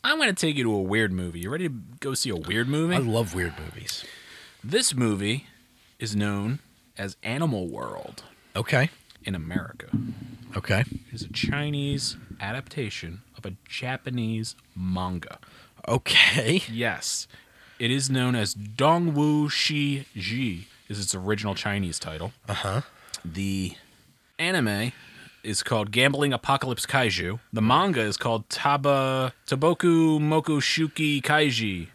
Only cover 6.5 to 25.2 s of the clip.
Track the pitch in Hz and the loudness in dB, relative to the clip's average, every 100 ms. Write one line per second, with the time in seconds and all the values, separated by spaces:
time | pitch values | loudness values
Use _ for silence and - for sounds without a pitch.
6.5 | 143 _ _ _ - 101 - - 127 165 | -4 _ _ _ -12 -10 -8 -6 -2 0
7.5 | 110 87 58 62 50 - - - _ _ | -2 -4 -6 -8 -8 -12 -16 -20 _ _
8.5 | 98 107 139 156 - _ - - 90 80 | -6 2 2 2 -2 _ -12 -8 -6 -4
9.5 | 90 - - - - - - - - - | -4 -6 -14 -4 -4 -2 -8 -14 -16 -8
10.5 | 101 - 101 131 - - 117 - - - | -8 2 2 2 -4 -12 -12 -8 -4 -2
11.5 | 147 147 143 143 139 - - - - 98 | 0 -2 -2 -2 -2 -4 -8 -16 -10 -6
12.5 | 123 - - 113 - 85 92 - - 101 | -8 -8 -6 -6 -6 -10 -14 -18 -14 -12
13.5 | 95 - - 127 131 - 123 113 113 113 | -12 -12 -8 -6 -6 -4 -2 -2 -2 -6
14.5 | - _ 92 92 92 90 90 - - - | -10 _ -6 -2 0 -2 -4 -8 -16 -20
15.5 | - - - - 117 - - - 131 117 | -20 -20 -14 -2 0 4 6 6 4 2
16.5 | 180 - 113 120 92 - - - - _ | 0 0 -2 -2 -2 -6 -6 -8 -18 _
17.5 | - - - 117 135 135 131 127 123 101 | -20 -20 -4 0 0 2 2 2 2 0
18.5 | 101 104 113 143 170 170 147 151 151 147 | -4 -8 2 4 6 4 4 4 4 2
19.5 | - - 151 143 139 139 104 92 117 127 | 0 0 2 0 -2 -6 -8 -4 -2 -2
20.5 | 85 101 - _ 104 95 95 92 104 107 | -4 -10 -20 _ -6 -4 -2 0 0 0
21.5 | 95 104 101 90 82 90 78 90 - - | -2 -2 0 -2 -4 -8 -8 -8 -10 -6
22.5 | 101 101 110 - - - - 87 85 98 | -4 -2 -2 -4 -16 -16 -12 -8 -4 -2
23.5 | 95 92 - - _ _ _ _ - 170 | -2 -2 -6 -20 _ _ _ _ -4 0
24.5 | 185 113 101 120 - - - | 2 2 0 -2 -6 -20 -20